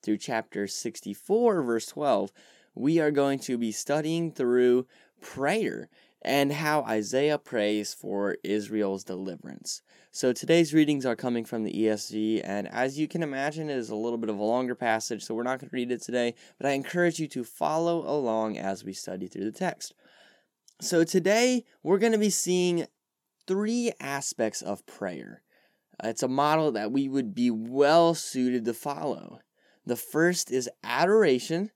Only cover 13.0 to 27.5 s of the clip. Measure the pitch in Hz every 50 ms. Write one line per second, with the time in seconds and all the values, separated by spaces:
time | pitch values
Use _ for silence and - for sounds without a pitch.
13 | 156 151 - 170 165 151 139 135 139 147 151 160 156 151 143 131 117 117 110 107
14 | 110 120 120 117 113 107 107 101 104 107 117 123 127 123 123 - 123 117 110 113
15 | 110 - 117 104 - - 113 113 120 123 131 131 139 - - 131 123 120 123 113
16 | - - 117 123 120 120 113 _ - - _ _ - 139 139 139 135 - - 175
17 | 175 175 165 - 160 143 - 131 120 - - - 160 156 156 160 170 170 170 170
18 | - - 143 147 135 117 110 110 110 110 104 - - 95 98 92 - - 95 -
19 | - - 92 92 95 92 - 101 98 110 110 - 185 180 - - - - - _
20 | _ _ _ _ - - _ _ _ _ _ _ _ _ _ _ 170 - 180 165
21 | 170 165 - 185 160 190 202 226 240 254 254 240 - _ _ _ _ 151 185 196
22 | 208 233 226 214 208 208 185 - - 180 180 180 180 180 175 170 156 - _ _
23 | _ _ _ _ _ _ _ _ _ - 190 196 208 214 233 240 240 233 - _
24 | 143 139 139 139 139 - - - 117 110 101 - - 85 101 95 _ - - -
25 | 107 92 87 71 58 50 - - _ _ _ _ _ _ _ _ _ _ _ _
26 | - 113 113 - - 127 131 139 143 147 156 160 156 151 120 104 104 110 120 139
27 | 139 135 131 139 127 110 95 117 123 123